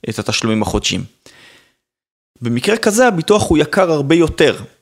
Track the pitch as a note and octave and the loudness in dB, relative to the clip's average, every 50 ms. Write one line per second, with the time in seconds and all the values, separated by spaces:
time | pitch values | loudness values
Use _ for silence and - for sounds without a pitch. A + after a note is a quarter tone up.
0 | - - A2+ - G#2 - A#2 - - A2+ A2 A2 G#2+ F#2 - G#2 - - - F#2 | -8 -8 -8 -6 -4 -4 -4 -2 -2 0 0 0 -2 -2 -2 -4 -4 -2 -6 -6
1 | F#2 - _ _ _ - _ - - - - _ _ _ _ _ _ _ _ _ | -8 -10 _ _ _ -20 _ -20 -20 -20 -20 _ _ _ _ _ _ _ _ _
2 | _ _ _ _ _ _ _ _ A#2+ A#2+ A#2 A#2+ - - G#3+ A3+ - A3+ G3+ A3 | _ _ _ _ _ _ _ _ -4 -4 -2 -2 0 0 -2 0 0 0 2 4
3 | B3 B3 G#3 E3+ D#3+ - G3+ G#3+ G3+ - E3+ D3+ D3+ D3+ - - F#3 F3 D#3+ D3+ | 2 2 2 0 0 2 2 2 2 2 2 0 2 0 0 0 0 2 2 -2
4 | C#3+ C#3 D#3+ E3+ E3+ D#3 - - E3 C#3 G#2+ - G2+ - _ _ | 2 2 2 2 2 2 2 2 2 2 2 -2 -8 -20 _ _